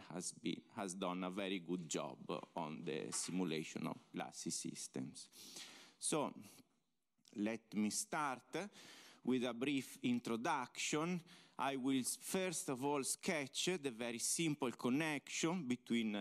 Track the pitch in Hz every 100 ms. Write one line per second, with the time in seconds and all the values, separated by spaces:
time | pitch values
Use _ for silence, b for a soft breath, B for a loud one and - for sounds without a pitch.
0 | - 87 - - 90 - - 113 98 95
1 | 92 92 92 95 95 98 82 90 78 85
2 | 73 64 69 90 - - 78 78 85 71
3 | 50 - - 90 87 78 80 - 78 -
4 | - 90 - - - - - - - -
5 | 131 - - B B B B B B B
6 | - 160 123 - - B _ _ _ _
7 | _ _ - - 104 113 - 104 107 -
8 | - 160 147 143 - 156 202 B B B
9 | B B - 127 123 117 131 139 123 -
10 | 127 120 120 113 151 147 123 - - 151
11 | 165 180 B B B B 135 135 131 135
12 | 120 - - 190 185 160 - 127 143 143
13 | 127 - - 160 131 - - 185 139 110
14 | 120 117 - - 160 147 127 117 123 135
15 | 160 143 - - 160 185 123 123 - 117
16 | 110 104